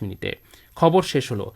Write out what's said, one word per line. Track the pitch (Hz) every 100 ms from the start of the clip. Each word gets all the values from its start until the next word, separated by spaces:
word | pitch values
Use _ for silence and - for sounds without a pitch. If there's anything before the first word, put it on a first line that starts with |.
মিনিটে। | 98 95 - - _ - _ -
খবর | 165 180
শেষ | 175 143 -
হলো। | 110 -